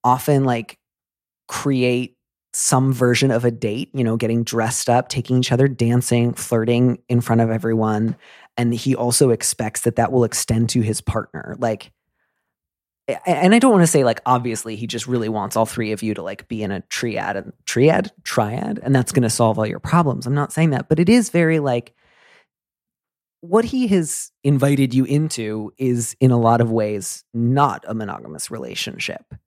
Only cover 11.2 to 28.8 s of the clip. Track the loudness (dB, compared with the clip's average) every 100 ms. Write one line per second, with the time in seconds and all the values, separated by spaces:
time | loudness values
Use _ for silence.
11.2 | -6 -14 -12 -4 -4 -4 -10 _ _ _
12.2 | _ _ _ _ _ _ _ _ -8 -6
13.2 | -2 2 4 6 6 6 6 4 2 0
14.2 | 0 0 0 -6 -8 -10 -8 -8 -4 -2
15.2 | -2 -4 -2 0 0 -2 -4 -4 -4 -6
16.2 | -8 -12 -10 -6 -6 -6 -8 -6 -4 -4
17.2 | -4 -6 -8 -16 -4 4 4 4 -2 _
18.2 | -4 -2 -2 -4 -6 -6 0 0 2 0
19.2 | 0 2 2 2 -4 -4 0 0 2 -2
20.2 | -2 -2 -2 0 0 0 -2 0 4 4
21.2 | 2 0 2 0 0 -2 -4 _ _ _
22.2 | _ _ _ _ _ _ _ _ _ _
23.2 | _ _ 0 0 2 -2 2 2 0 -6
24.2 | -12 _ 0 2 2 2 2 2 2 0
25.2 | -2 -6 -6 -6 -8 _ -2 -2 -4 2
26.2 | 2 4 4 4 2 0 -2 -4 -8 -14
27.2 | _ -2 0 2 0 -2 -8 -8 -8 -10
28.2 | -14 -14 -12 -12 -10 -8